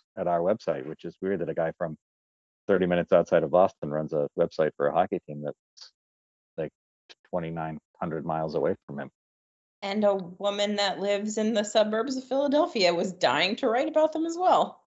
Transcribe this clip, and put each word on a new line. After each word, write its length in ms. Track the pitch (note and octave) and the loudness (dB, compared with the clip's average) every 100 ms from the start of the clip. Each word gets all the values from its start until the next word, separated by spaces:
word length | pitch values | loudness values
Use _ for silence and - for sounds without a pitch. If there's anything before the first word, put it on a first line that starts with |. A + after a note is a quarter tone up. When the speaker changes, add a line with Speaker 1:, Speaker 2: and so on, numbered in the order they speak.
| _ - | _ -6
Speaker 1:
at 80 | F2 | -2
our 100 | E2+ | 0
website, 440 | F2 A2 - C#2+ C2+ | 0 0 -2 -6 -6
which 180 | D#2 | -12
is 140 | F2 - | -12 -8
weird 200 | F#2+ G2 | -4 -4
that 100 | E2 | -4
a 60 | D#2+ | -4
guy 160 | E2 - | -4 -4
from 180 | E2+ D2+ _ _ _ _ _ _ - | -8 -8 _ _ _ _ _ _ 0
thirty 180 | F#2+ F2+ | 2 4
minutes 260 | F2 E2+ | 2 4
outside 300 | F2+ E2+ F2 | 2 4 2
of 80 | D#2 | 4
Boston 400 | F2 F#2+ - D2+ | 4 2 0 -6
runs 240 | D2+ D#2 | -6 -4
a 160 | D#2 D2 - | -2 -2 -2
website 320 | E2+ - D#2 - | -2 0 -2 0
for 80 | C#2+ | 0
a 40 | |
hockey 240 | D#2 F#2 F2+ - | 2 0 -2 -6
team 160 | D2 | -10
that's, 500 | D2 - _ _ - _ _ _ _ _ _ - | -10 -12 _ _ -20 _ _ _ _ _ _ -8
like, 100 | D#2 - _ _ _ - _ | -8 -10 _ _ _ -20 _
twenty-nine 480 | F2+ E2 E2 D#2+ D#2 - _ | -6 -6 -6 -8 -8 -14 _
hundred 240 | F2+ D#2 | -6 -6
miles 300 | D2+ D#2+ D#2+ | -4 -4 -2
away 220 | D#2 C#2+ F#2+ - | -2 -2 -2 -8
from 140 | C#2 | -12
him. 100 | C2+ _ _ _ _ _ _ _ | -12 _ _ _ _ _ _ _
Speaker 2:
And 220 | G3+ G3+ | -6 2
a 100 | G#3 | 2
woman 640 | G3 F3 - G3+ G3+ G#3 G3+ | 2 -4 -4 -4 0 -2 0
that 240 | G3+ E3 | 0 0
lives 400 | G3 G3+ G#3+ G#3+ | 0 0 -2 -2
in 160 | G#3+ A3+ | 0 0
the 80 | |
suburbs 540 | G#3+ A3 G#3+ A3 B3 C4 | 0 2 2 0 -2 -6
of 60 | - | -4
Philadelphia 680 | C4+ C#4+ C#4+ F4 A#3+ F3+ | 0 2 2 2 2 2
was 200 | E3+ F#3+ | 4 -2
dying 420 | F3 D3 C3+ F3+ - | 0 2 4 2 0
to 120 | C4 | 0
write 200 | A#3 D#4 | 2 2
about 260 | D4+ D#4 | 2 2
them 140 | D#4 E4 | 0 -4
as 100 | E4 | 0
well. 460 | F#4 A3 F#3+ - | 4 4 2 -4